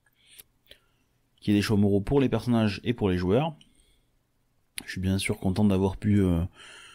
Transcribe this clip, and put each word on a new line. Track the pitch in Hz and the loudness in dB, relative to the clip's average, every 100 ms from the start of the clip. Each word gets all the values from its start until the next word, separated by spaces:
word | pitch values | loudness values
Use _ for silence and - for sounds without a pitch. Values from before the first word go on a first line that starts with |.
| _ _ _ - - _ - - _ _ _ _ _ _ | _ _ _ -20 -20 _ -20 -20 _ _ _ _ _ _
qu'il | - | 0
y | 104 | 0
ait | |
des | |
choix | 101 101 | 2 2
moraux | 101 98 | 2 0
pour | 98 143 | 0 0
les | 127 | 0
personnages | 113 120 117 107 98 | -2 0 0 0 -2
et | 110 | -6
pour | 117 101 | -2 -2
les | 90 | 0
joueurs. | 90 113 160 151 _ _ _ _ _ _ _ _ _ _ _ - | 0 0 0 -6 _ _ _ _ _ _ _ _ _ _ _ -20
Je | - | -14
suis | 98 | -6
bien | 95 95 | -2 -2
sûr | - 104 | -2 -4
content | 98 92 | -4 0
d'avoir | 104 95 95 - | 2 2 0 -2
pu, | 104 104 | 0 2
euh, | 92 85 90 - - - - | 2 0 -2 -8 -20 -20 -20